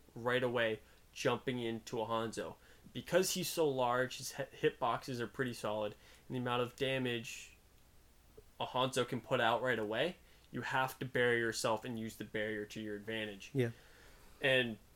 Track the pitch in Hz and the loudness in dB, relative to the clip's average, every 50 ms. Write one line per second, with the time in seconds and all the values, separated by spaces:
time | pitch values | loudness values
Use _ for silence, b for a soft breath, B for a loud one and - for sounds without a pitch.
0 | - - - 117 113 123 123 127 127 123 120 123 117 113 110 107 - - - - | -12 -16 -14 -4 0 2 2 4 2 2 2 2 2 2 2 -2 -6 -16 -20 -20
1 | - - - - - 135 120 110 - - 123 123 120 113 113 113 - - - 117 | -20 -18 -12 0 2 2 2 2 0 -4 -2 -2 -2 -2 -2 -4 -6 -6 -4 -4
2 | 110 113 113 113 113 113 98 101 90 80 - b b b b b b - - 127 | 0 0 0 0 0 -2 -2 -4 -6 -6 -8 b b b b b b -14 -12 -12
3 | - - 175 180 190 185 - 185 165 - - 170 160 147 135 127 123 120 120 123 | -6 2 2 4 4 4 0 -2 -2 -2 0 2 2 2 4 2 2 2 4 2
4 | 127 127 - - 131 - - - 135 - - - - 156 - - 131 117 117 127 | 2 0 -2 -8 -10 -10 -6 -8 -8 -8 -6 0 0 0 2 2 0 0 0 0
5 | - - 131 120 120 101 - - 131 123 117 - - 110 104 107 107 104 107 b | -2 -6 -4 -4 -4 -6 -2 -2 -2 -2 -2 -4 -2 -2 -2 0 -2 -4 -4 b
6 | b b b b b - 127 127 123 123 120 120 123 120 - - 139 131 135 131 | b b b b b -6 -4 -4 0 0 2 2 0 0 -2 -2 -2 0 0 0
7 | 127 123 120 117 117 - - - - - - - - - - - - - - - | 0 0 -2 -2 -4 -8 -12 -12 -14 -16 -20 -20 -20 -20 -20 -20 -20 -20 -20 -20
8 | - - - - - - - - - - - - 120 - - 127 127 131 127 131 | -20 -20 -20 -20 -20 -20 -20 -20 -20 -20 -8 -6 -6 -4 0 0 0 2 2 0
9 | 123 - - 120 - - 131 123 117 113 120 - 123 127 123 113 110 104 110 117 | 0 0 -2 -6 -2 0 0 4 4 4 4 4 2 0 0 0 0 0 0 0
10 | 143 175 190 - - - - - - - - 131 127 - 131 131 131 127 - - | 0 0 -2 -6 -16 -20 -20 -20 -20 -10 -8 -6 -4 -2 0 0 0 0 -2 -6
11 | 135 123 - 127 123 120 120 117 117 113 110 - - 123 110 107 - 127 120 110 | -8 -2 2 4 4 4 4 4 2 0 0 0 0 0 0 0 -2 -6 -6 -6
12 | 113 113 107 - 110 104 - 110 104 110 110 104 104 104 - 110 110 107 104 104 | -6 -8 -8 -10 -12 -6 -4 -4 -2 -2 -2 -4 -6 -6 -8 -8 -6 -6 -6 -8
13 | 104 107 113 113 107 107 101 98 - - - 139 120 117 117 b b b b b | -6 -6 -4 -4 -4 -6 -8 -12 -14 -4 2 2 2 2 0 b b b b b
14 | b b b b b b b - - 139 131 127 123 117 110 - - - - | b b b b b b b -2 2 4 4 4 4 2 -2 -8 -12 -20 -20